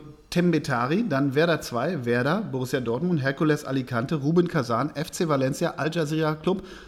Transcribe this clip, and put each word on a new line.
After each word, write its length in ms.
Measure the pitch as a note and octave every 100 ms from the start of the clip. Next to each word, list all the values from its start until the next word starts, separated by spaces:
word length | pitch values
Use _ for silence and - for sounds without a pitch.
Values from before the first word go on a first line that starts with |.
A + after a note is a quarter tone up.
| - - -
Tembetari, 720 | F3 F3 D#3 D3 B2 B2+ F3 A#3
dann 260 | C3+ C#3+
Werder 260 | C3 E3+ D3+
zwei, 440 | - A#2 D3 E3+ A#2+
Werder, 340 | A#2+ C3+ F#3+
Borussia 400 | F3 C3 B2+ C#3
Dortmund, 400 | A#2 A#2+ F3+ E3
Hercules 440 | C3+ C#3+ D#3 D3 -
Alicante, 480 | C3+ B2+ A#2+ B2
Rubin 340 | D#3+ C#3 E3+ F3
Kazan, 440 | D#3+ A#2 A2+ D3
F 160 | C#3+ D#3
C 180 | - F3
Valencia, 460 | C#3 C3 C#3 E3 -
Al 140 | D3
Jazeera 440 | E3 D3 D#3 D#3 D#3
Club, 260 | E3+ F#3+ - -